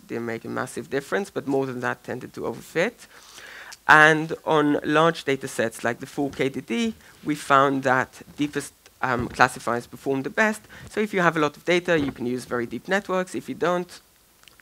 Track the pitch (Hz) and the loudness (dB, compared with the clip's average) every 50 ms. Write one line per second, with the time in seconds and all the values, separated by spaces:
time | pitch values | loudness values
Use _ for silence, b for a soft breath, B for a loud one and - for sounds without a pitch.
0 | - - 123 117 117 117 113 113 - 117 117 117 123 127 - 120 123 - 127 139 | -14 -10 -10 -8 -6 -8 -8 -8 -10 -8 -6 -6 -6 -6 -8 -12 -8 -6 -6 -6
1 | 135 - 185 196 202 - - 135 123 131 139 135 135 135 123 123 123 120 127 - | -4 -4 -4 -4 -4 -6 -8 -6 -4 -2 -2 -2 -2 -2 -6 -6 -6 -6 -6 -6
2 | - - 113 127 - 117 - - 82 110 113 131 - - - 156 180 240 - - | -8 -10 -10 -10 -10 -14 -12 -8 -8 -8 -8 -10 -12 -6 -4 -2 -2 -2 -4 -10
3 | - B B B B B B B B B B B B B B - _ - 147 156 | -18 B B B B B B B B B B B B B B 0 _ 8 10 10
4 | 151 156 160 151 160 160 160 - - - 160 151 147 147 147 - - - 151 156 | 10 10 8 4 0 -4 -6 -4 0 2 2 4 4 4 2 2 0 2 2 4
5 | 165 165 160 - - 139 135 131 - 135 - - 113 113 - - - 117 120 - | 4 4 2 0 -2 -4 -2 -2 -4 -6 -4 -2 -2 -2 -4 -4 -4 -4 -4 -4
6 | 135 131 - 147 143 135 135 - 139 135 117 127 135 - 226 233 233 226 220 B | -10 -8 -4 -4 -4 -4 -2 -2 -2 -2 -4 -6 -6 -4 -2 -2 -2 -2 -4 B
7 | B B B - - 151 147 147 - - 143 135 139 139 139 135 131 127 127 127 | B B B -8 -6 -6 -6 -4 2 4 6 6 6 4 2 0 0 2 2 2
8 | 120 - - - - - - - 147 147 - 143 139 - - _ _ - _ _ | 0 -2 -8 -16 -20 -14 -6 -4 -4 -4 -4 -6 -8 -10 -14 _ _ -20 _ _
9 | - 131 123 120 120 - - - 127 127 - - - 113 117 120 120 - - - | -4 -2 -2 -2 -2 -2 2 4 4 4 2 -2 -4 -4 -4 -4 -6 -10 -16 -8
10 | - 143 135 135 135 143 - 214 220 214 214 - - B B B B B - 208 | -6 -4 -4 -2 -4 -4 -2 0 0 0 0 -4 -10 B B B B B -4 -4
11 | 214 208 - 185 175 165 160 165 151 143 - - - - 175 175 175 180 170 156 | -4 -2 0 2 2 4 4 4 0 0 -2 -4 -2 0 0 2 2 2 0 0
12 | 143 135 131 - 120 120 123 123 123 - 127 120 117 110 113 123 - 175 185 202 | 0 -2 -4 -4 -4 -4 -4 -4 -4 -4 -4 -4 -4 -6 -8 -10 -4 -4 -4 -4
13 | 202 - 185 185 180 185 - 120 - - 135 - 147 170 180 175 180 175 - - | -2 -2 -4 -4 -4 -4 -8 -10 -10 -10 -6 -2 -2 0 0 -2 -4 -8 -12 -20
14 | - _ _ _ _ _ _ _ _ - - - | -20 _ _ _ _ _ _ _ _ -20 -20 -12